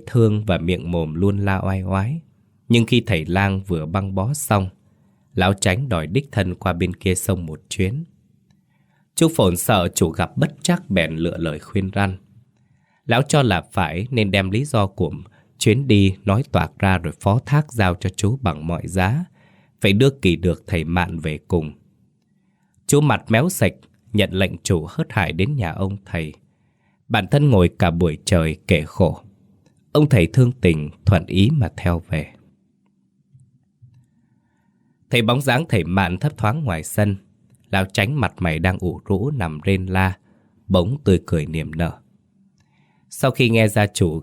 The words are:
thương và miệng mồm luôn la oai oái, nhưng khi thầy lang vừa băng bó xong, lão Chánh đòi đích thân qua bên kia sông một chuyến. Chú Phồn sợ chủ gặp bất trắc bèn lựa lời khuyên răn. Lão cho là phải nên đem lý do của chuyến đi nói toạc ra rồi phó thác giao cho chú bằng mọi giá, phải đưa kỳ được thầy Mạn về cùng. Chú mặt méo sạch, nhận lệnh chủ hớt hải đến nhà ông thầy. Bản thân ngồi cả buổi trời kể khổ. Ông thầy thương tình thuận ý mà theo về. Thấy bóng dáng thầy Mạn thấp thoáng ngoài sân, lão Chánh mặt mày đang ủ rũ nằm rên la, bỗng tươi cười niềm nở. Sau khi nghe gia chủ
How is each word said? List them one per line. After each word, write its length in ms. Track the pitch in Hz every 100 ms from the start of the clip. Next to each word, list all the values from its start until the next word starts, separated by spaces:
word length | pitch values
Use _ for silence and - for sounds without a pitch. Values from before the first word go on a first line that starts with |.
| -
thương 380 | 120 110 104
và 140 | 104 85
miệng 320 | 82 87 85
mồm 240 | 87 80
luôn 240 | 78 98 98
la 200 | 98 95
oai 240 | 95 95
oái, 380 | 92 95 104 160 - _ _ _ -
nhưng 180 | 117 113
khi 160 | 120 -
thầy 200 | 87 78
lang 360 | 92 98 95
vừa 240 | 95 85 78
băng 280 | 98 95
bó 200 | 95 104
xong, 340 | 147 - 104 95 - _ _ _ _ _
lão 200 | - 92
Chánh 340 | 98 - 92 135
đòi 180 | 87 76
đích 220 | 113 -
thân 220 | 110 90
qua 180 | 87 95
bên 220 | 85 90
kia 200 | 87 95
sông 320 | 90 - 90 82
một 140 | 76 -
chuyến. 360 | - 92 135 170 _ _ _ _ _ _ _ _ _ _
Chú 140 | - 165 165
Phồn 200 | 98 87
sợ 320 | - 104 87
chủ 160 | - 85
gặp 260 | 78 85 -
bất 180 | 147 -
trắc 280 | - 175 -
bèn 260 | 92 80 80
lựa 200 | 85 -
lời 200 | 82 76
khuyên 320 | - 101 95
răn. 240 | 101 98 95 _ _ _ _ _ _ _ _ -
Lão 160 | 117
cho 200 | - 151
là 200 | 127 87 -
phải 340 | - 80 82 117
nên 200 | 123 104
đem 200 | 98 95
lý 140 | 104
do 220 | 147 117 98
của 240 | - 85 76 - _ _ -
chuyến 300 | 110 117 135
đi 280 | 104 98 95
nói 180 | 104 101 143
toạc 200 | 92 80 -
ra 200 | 98 92
rồi 160 | 82 -
phó 180 | 98 104 -
thác 260 | 147 147
giao 220 | 117 92
cho 160 | 87 92
chú 280 | - 101 135
bằng 240 | 113 76 80
mọi 160 | 85 82
giá, 380 | 92 92 143 180 _ _ _ _ _
phải 120 | 104
đưa 180 | 101 139
kỳ 260 | 139 95 80
được 280 | 90 78 -
thầy 180 | 87
Mạn 340 | 78 87 87 85
về 200 | 80 76
cùng. 340 | - 87 78 - _ _ _ _ _ _ _ _ _ _ -
Chú 140 | 143
mặt 240 | 151 104 -
méo 200 | 113 170
sạch, 260 | - 92 - _ _ _
nhận 200 | 107 92
lệnh 200 | 92 92 -
chủ 240 | - 85 78
hớt 240 | - 156
hải 200 | 110 85
đến 240 | 80 104 147
nhà 140 | 85
ông 260 | 80 95 98
thầy. 300 | - 87 78 - _ _ _ _ _ _ -
Bản 180 | 113 98
thân 240 | 147 147
ngồi 180 | 107 87 -
cả 120 | 85
buổi 280 | 85 87 76
trời 320 | - 87 80 76 -
kể 180 | 82 76
khổ. 340 | - 85 - - _ _ _ _ _ _
Ông 160 | 147 147
thầy 180 | 117 82
thương 260 | - 123
tình 380 | 123 90 78 76 - -
thuận 200 | 95 -
ý 240 | 92 104
mà 160 | 156 101 -
theo 260 | 90 85 -
về. 240 | 80 73 - _ _ _ _ _ _ _ _ _ _ _ _ _ _ - _ _ _ _ _ _ _ _ _ _ _ -
Thấy 120 | 120
bóng 180 | 110 127
dáng 240 | 131 123 165
thầy 160 | 104
Mạn 340 | 80 95 87 90
thấp 180 | 147 -
thoáng 280 | 107 147
ngoài 180 | 139 80
sân, 340 | 78 - 104 98 - _ _ _ _
lão 140 | 95
Chánh 360 | 95 - 101 147
mặt 140 | 95 -
mày 200 | 87 80
đang 200 | 90 95
ủ 220 | 87 76
rũ 260 | - 95 127
nằm 300 | 143 85 76
rên 260 | 98 95 92
la, 320 | 95 95 95 _ _ _ _ -
bỗng 300 | 95 87 139
tươi 180 | - 87 -
cười 200 | 82 76
niềm 240 | 80 76
nở. 180 | 78 80 - _ _ _ _ _ _ _ _ _ _ _
Sau 200 | - 131
khi 200 | - 123
nghe 180 | 113 110
gia 180 | 110 101
chủ 340 | - 90 80